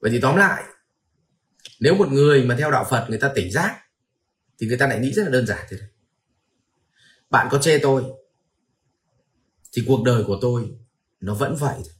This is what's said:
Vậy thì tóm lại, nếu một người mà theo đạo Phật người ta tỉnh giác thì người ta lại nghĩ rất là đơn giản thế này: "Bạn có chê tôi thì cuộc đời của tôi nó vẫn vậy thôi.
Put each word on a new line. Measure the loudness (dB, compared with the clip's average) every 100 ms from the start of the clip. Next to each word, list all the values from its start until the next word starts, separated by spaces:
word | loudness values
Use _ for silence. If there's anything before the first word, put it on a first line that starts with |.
Vậy | 0
thì | 0
tóm | 2 4
lại, | 2 0 -10 -20 _ _ _ _ _ _ _ _ -20 _
nếu | 2
một | 4 2
người | 4 6 6
mà | 4 0
theo | 0
đạo | -2 0
Phật | -4 -2
người | -4
ta | -2
tỉnh | -2 -4
giác | -2 -4 -6 _ _ _ _ _ _ _ _
thì | -6
người | 0
ta | 0
lại | 0
nghĩ | -2
rất | -2
là | 0
đơn | 0 -2
giản | -6 -10
thế | -16
này: | -18 _ _ _ _ _ _ _ _ _ _ _ _ _ _
"Bạn | 0 2
có | 0
chê | 2 2
tôi | 4 0 -2 -12 _ _ _ _ _ _ _ _ _ _ _ _ _ _ _
thì | -8 0
cuộc | 0
đời | 2 0 0
của | -2
tôi | -2 -2 -6 -12 _ _ _ _
nó | -8
vẫn | -4 -4 -2
vậy | -4 -6
thôi. | -14 _